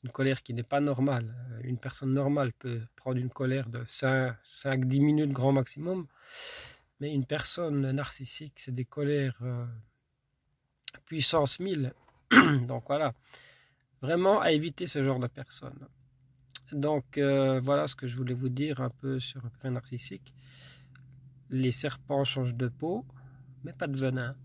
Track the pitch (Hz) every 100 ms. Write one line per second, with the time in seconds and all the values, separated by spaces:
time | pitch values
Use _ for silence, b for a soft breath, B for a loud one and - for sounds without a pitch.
0 | 127 - 135 135 - 120 117 139 147 127
1 | 135 131 113 120 123 117 127 127 135 -
2 | 135 135 139 147 131 - 127 120 113 -
3 | - 127 123 - 131 135 117 117 117 -
4 | 131 131 127 113 - - 143 131 127 135
5 | 147 151 151 135 131 135 127 - 165 185
6 | 160 B B B B B B B B _
7 | 143 147 127 147 - - 170 143 135 135
8 | 139 - 131 - 151 - - 123 123 -
9 | 143 147 135 123 123 120 120 117 110 _
10 | _ _ _ _ _ _ _ _ - -
11 | _ 156 135 165 143 - 190 175 127 -
12 | _ _ _ 254 170 143 120 123 - 143
13 | 151 123 B B B B B B _ _
14 | 131 170 190 208 175 156 160 - 180 151
15 | 135 127 123 - 131 - 127 - 135 _
16 | _ _ _ _ _ - - 147 147 151
17 | - - 139 139 135 131 127 143 151 -
18 | 127 123 127 123 131 123 147 135 127 -
19 | 135 131 127 135 117 - 131 123 - 120
20 | - 190 - - B B B B B B
21 | - - - - - 131 131 120 147 -
22 | - 139 135 139 127 120 123 - 156 208
23 | - B B B B B 156 - 165 135
24 | 131 127 120 131